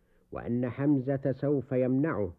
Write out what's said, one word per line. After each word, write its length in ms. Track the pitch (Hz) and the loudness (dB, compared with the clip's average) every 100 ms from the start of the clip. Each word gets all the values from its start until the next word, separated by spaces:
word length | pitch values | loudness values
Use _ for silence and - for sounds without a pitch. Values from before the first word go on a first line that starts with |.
| _ _ - | _ _ -14
وأن 360 | 65 67 120 127 | -10 -4 -2 -2
حمزة 640 | 123 143 143 127 139 139 | 0 2 2 0 0 0
سوف 400 | 131 143 143 - | 0 0 0 0
يمنعه، 600 | 127 127 131 156 104 92 | 0 2 2 2 0 -2